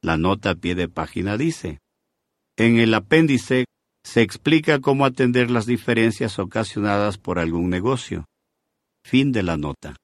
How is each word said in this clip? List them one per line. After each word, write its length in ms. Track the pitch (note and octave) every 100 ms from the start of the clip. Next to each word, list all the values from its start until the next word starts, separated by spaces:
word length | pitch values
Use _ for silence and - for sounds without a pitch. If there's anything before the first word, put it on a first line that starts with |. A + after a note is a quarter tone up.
La 140 | F2 E2
nota 340 | F2 G2 G2+
a 40 | F2
pie 180 | E2+
de 140 | F2+ E2+
página 480 | - E2 - F#2 G#2+
dice: 420 | D#3 D#3+ - C#2+ _ _ _ _ _ _ _ -
"En 220 | A2+ A#2
el 140 | A2+
apéndice 720 | A2 G2 D#3+ E3 C3 - B2+ B2 _ _ _ -
se 160 | -
explica 580 | A2+ - - D#3 D#3 C#3+
cómo 260 | C3+ C#3 C#3
atender 460 | C3 B2+ B2 A#2+
las 140 | B2 A2
diferencias 760 | A#2+ - A2+ A2+ A2 A2+ -
ocasionadas 800 | F#2+ A#2 A2 - G#2 G2+ G#2 G2
por 220 | - F2
algún 300 | E2 E2 F2
negocio". 560 | F2+ G#2+ C3 - D#2 D2+ _ _ _ _ _ _ _ -
Fin 280 | B2+ C#3
de 100 | A#2+
la 140 | F2+ D#2+
nota. 400 | D2+ - - -